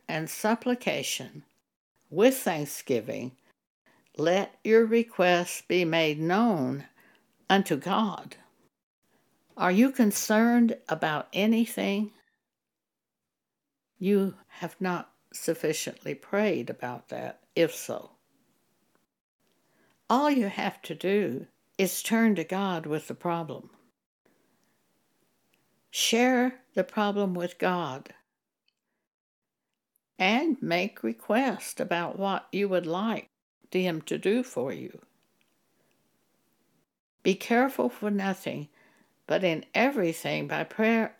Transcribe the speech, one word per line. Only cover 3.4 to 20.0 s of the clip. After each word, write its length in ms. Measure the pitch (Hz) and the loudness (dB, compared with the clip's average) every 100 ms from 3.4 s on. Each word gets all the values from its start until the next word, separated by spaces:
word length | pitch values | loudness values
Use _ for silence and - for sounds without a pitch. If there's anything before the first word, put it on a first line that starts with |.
| _ _ _ _ _ _ _ - | _ _ _ _ _ _ _ -2
let 400 | 156 185 190 - | 2 2 0 -8
your 240 | - 220 226 | 4 4 6
requests 760 | 233 226 - 180 175 175 - | 2 0 2 4 4 2 -8
be 220 | - 175 | 0 2
made 360 | 170 165 156 151 | 2 2 2 0
known 680 | 160 185 240 180 127 139 - _ _ _ _ _ _ | 0 2 4 2 0 -4 -10 _ _ _ _ _ _
unto 260 | 196 190 127 | 2 4 -2
God." 600 | 175 190 214 - - - _ _ _ _ _ _ _ _ _ _ _ - | 0 0 0 -4 -14 -20 _ _ _ _ _ _ _ _ _ _ _ -2
Are 140 | 180 | 2
you 220 | 185 269 | 4 4
concerned 840 | 269 214 - - 214 233 240 233 - - | 6 2 2 0 2 4 4 4 0 -6
about 400 | 160 156 147 - | -4 -2 -4 -6
anything? 800 | - 214 226 233 - 196 196 208 _ _ _ _ _ _ _ _ _ _ _ _ _ _ _ _ _ _ _ | -2 2 2 0 -2 -2 -2 -4 _ _ _ _ _ _ _ _ _ _ _ _ _ _ _ _ _ _ _
You 360 | 190 202 196 - _ | 2 2 2 -4 _
have 320 | - 170 - | -10 -10 -6
not 340 | 185 175 - _ _ | -4 -4 -8 _ _
sufficiently 800 | - - 160 156 151 - - 147 | -8 -4 -2 -2 -2 -6 -10 -10
prayed 560 | 143 - 202 214 147 120 | -10 -4 0 0 0 -4
about 400 | - 127 123 - | -8 -10 -12 -12
that, 300 | 120 123 - _ | -10 -10 -14 _
if 180 | - 165 | 0 0
so. 440 | - - 117 - _ _ _ _ _ _ _ _ _ _ _ _ _ _ _ _ _ _ _ | 0 -10 -10 -10 _ _ _ _ _ _ _ _ _ _ _ _ _ _ _ _ _ _ _